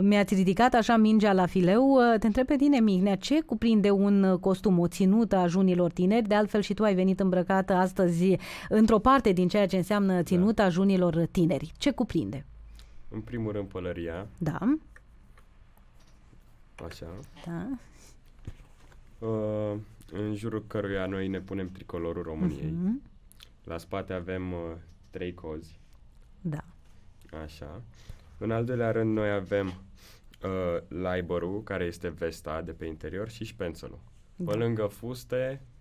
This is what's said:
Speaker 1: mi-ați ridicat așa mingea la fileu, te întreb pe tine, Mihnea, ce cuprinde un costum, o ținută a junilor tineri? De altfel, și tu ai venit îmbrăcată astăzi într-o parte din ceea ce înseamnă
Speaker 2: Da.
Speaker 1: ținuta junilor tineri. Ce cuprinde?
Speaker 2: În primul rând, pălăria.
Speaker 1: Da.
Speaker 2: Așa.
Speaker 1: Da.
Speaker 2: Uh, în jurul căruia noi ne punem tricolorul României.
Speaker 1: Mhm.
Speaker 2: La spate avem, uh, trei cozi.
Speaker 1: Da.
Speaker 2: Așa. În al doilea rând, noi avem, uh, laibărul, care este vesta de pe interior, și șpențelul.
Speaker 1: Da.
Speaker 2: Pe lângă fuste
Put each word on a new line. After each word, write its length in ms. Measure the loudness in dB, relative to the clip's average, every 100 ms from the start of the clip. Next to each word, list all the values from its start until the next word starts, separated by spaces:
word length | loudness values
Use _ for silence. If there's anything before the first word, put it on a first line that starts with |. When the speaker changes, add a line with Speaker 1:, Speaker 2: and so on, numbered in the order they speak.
Speaker 1:
mi-ați 300 | 6 4 4 4
ridicat 380 | 4 4 4
așa 220 | 4 4 4
mingea 380 | 6 6 4
la 120 | 4 2
fileu, 520 | 2 4 4 6 6 6 4
te 60 | 2
întreb 180 | 0 0
pe 80 | 2
tine, 240 | 4 4
Mihnea, 360 | 4 4 2 0
ce 260 | 0 0
cuprinde 480 | 0 -2 2 4 4
un 500 | 4 4 4 4 2
costum, 400 | 2 0 2 2
o 80 | 2
ținută 480 | 2 4 4 4 2
a 120 | 2
junilor 440 | 2 2 4 0
tineri? 360 | 2 2 2 2
De 80 | 0
altfel, 260 | 2 0
și 120 | -2
tu 100 | 0
ai 120 | 2 4
venit 240 | 2 2
îmbrăcată 540 | 2 2 2 0 2
astăzi 600 | 2 2 2 2 4 2 2 -2 -14 0
într-o 300 | 4 6 6
parte 320 | 6 4 4
din 160 | 2 2
ceea 200 | 2 2
ce 100 | 0
înseamnă 360 | 0 0 2
Speaker 2:
Da. 100 | 2
Speaker 1:
ținuta 460 | 2 2 2 4 2
junilor 440 | 4 2 4 2 2 0
tineri. 400 | 2 2 2 -6 -2
Ce 140 | -2
cuprinde? 540 | 0 -2 -2 -4 -8 -14 -20 -20 -20 -20 -16 -12
Speaker 2:
În 120 | -12
primul 300 | -8 -6 -6
rând, 160 | -6 -8
pălăria. 600 | -8 -8 -6 -6 -8 -12 -8
Speaker 1:
Da. 200 | -6 -2 -2 -2 -6 -20 -20 -20 -20 -20 -20 -20 -20 -20 -20 -20 -20 -20 -20 -20 -20 -20 -20 -18 -16
Speaker 2:
Așa. 200 | -14 -14 -14 -16 -18 -12
Speaker 1:
Da. 220 | -10 -8 -10 -14 -20 -20 -20 -20 -18 -18 -16 -20 -20 -20 -20 -20 -10 -4
Speaker 2:
Uh, 480 | -4 -2 -2 -4 -6 -10 -20 -14
în 240 | -8 -6 -6
jurul 280 | -6 -6 -6
căruia 380 | -6 -4 -4 -4
noi 220 | -4 -4
ne 120 | -6
punem 280 | -6 -8 -8
tricolorul 540 | -12 -12 -8 -6 -6
României. 500 | -8 -4 -4 -4 -6 -4
Speaker 1:
Mhm. 200 | -4 -4 -8 -20 -20 -20 -20 -20
Speaker 2:
La 140 | -12 -12
spate 360 | -10 -10 -8
avem, 380 | -8 -6 -8 -6
uh, 80 | -8 -8 -12 -18 -20 -18
trei 240 | -10 -10
cozi. 460 | -10 -12 -12 -14 -20 -20 -20 -20 -20 -20 -10
Speaker 1:
Da. 220 | -8 -8 -12 -20 -20 -20 -20 -20 -18 -14
Speaker 2:
Așa. 380 | -14 -14 -16 -16 -18 -20 -20 -20 -18 -10
În 140 | -4
al 140 | -4 -2
doilea 260 | -2 -2
rând, 240 | 0 0 0
noi 160 | 0
avem, 360 | -2 -2 -2 -2
uh, 1120 | -8 -18 -20 -20 -20 -20 -12 -6 -4 -2 -4 -6
laibărul, 760 | -6 -4 -4 -2 -4 -4 -8
care 200 | -6 -4
este 260 | -4 -6 -10
vesta 520 | -6 -8 -6 -10 -8
de 100 | -10
pe 140 | -10 -12
interior, 440 | -10 -10 -10 -10
și 140 | -10 -14
șpențelul. 540 | -8 -8 -8 -14 -18 -20 -20 -20 -10
Speaker 1:
Da. 160 | -6
Speaker 2:
Pe 60 | -2
lângă 280 | -2 -2 -4
fuste 760 | -6 -12 -12 -8 -6 -6 -8 -16 -20